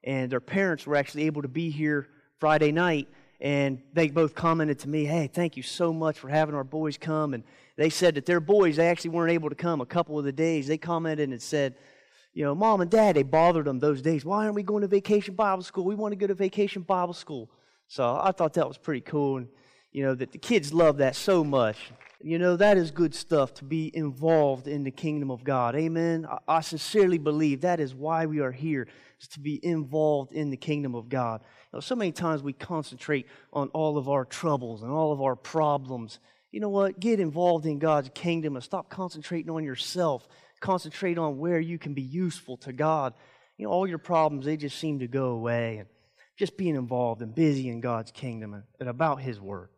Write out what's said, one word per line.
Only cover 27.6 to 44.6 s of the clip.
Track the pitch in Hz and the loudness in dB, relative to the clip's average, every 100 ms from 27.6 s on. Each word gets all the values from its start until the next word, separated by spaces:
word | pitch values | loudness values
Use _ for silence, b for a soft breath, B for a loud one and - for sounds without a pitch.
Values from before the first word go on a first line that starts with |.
that | 170 170 | 0 0
is | 143 131 | -2 -4
why | 151 165 160 | -2 0 0
we | 151 | -2
are | 135 | -2
here, | 127 156 143 117 B B B | -4 -4 -4 -4 B B B
is | - | -20
to | - | -12
be | 143 147 170 | -8 -4 -2
involved | 165 143 156 156 147 135 | -2 -2 0 2 2 -2
in | - 147 | -6 -6
the | 131 | -6
kingdom | - 147 139 120 | -4 -2 -2 -6
of | 117 | -4
God. | 135 120 110 b b b | -2 -2 -4 b b b
You | - | -12
know, | |
so | 147 247 | -6 -2
many | 196 | -2
times | 151 170 156 | -2 -2 -2
we | 139 | -4
concentrate | 135 - 160 143 127 - 147 120 B B | -10 -8 -8 -8 -14 -4 -4 -4 B B
on | 143 139 | -6 -4
all | 160 156 147 | -2 0 0
of | 135 | 0
our | 143 127 | -2 -2
troubles | - 170 139 123 110 | -4 -2 -2 -2 -10
and | 113 | -6
all | 151 156 | -2 0
of | 143 | 0
our | 135 127 | 0 -2
problems. | - 160 151 143 131 127 110 - b b b | -4 0 2 0 -2 -10 -10 -16 b b b
You | 214 | -6
know | 208 | -2
what? | 196 196 - | 2 0 0
Get | 214 220 | 0 2
involved | 170 151 180 165 156 | 2 2 2 2 0
in | 143 | 0
God's | 156 151 131 | 2 2 0
kingdom | - 175 170 156 135 | -6 -2 -2 -2 -6
and | |
stop | - 190 - | -6 -8 -8
concentrating | - 185 160 147 170 151 | -8 -8 -8 -8 -8 -6
on | 160 | -6
yourself. | 151 127 - 180 170 131 _ b b b | -6 -8 -8 -2 0 0 _ b b b
Concentrate | - 185 160 - 190 170 | -2 -2 -4 -6 -2 0
on | 160 135 | -2 -2
where | 165 175 | 0 0
you | 165 170 | -2 -6
can | 151 | -6
be | 143 | -6
useful | 131 156 185 - - 127 | -6 -4 -4 -4 -14 -14
to | - | -12
God. | 127 151 156 135 120 b b b b | -2 0 2 -2 -6 b b b b
You | 107 | -2
know, | |
all | 180 190 | 0 0
your | 165 | -4
problems, | - 170 156 143 135 | 0 2 4 2 -4
they | |
just | 156 | -4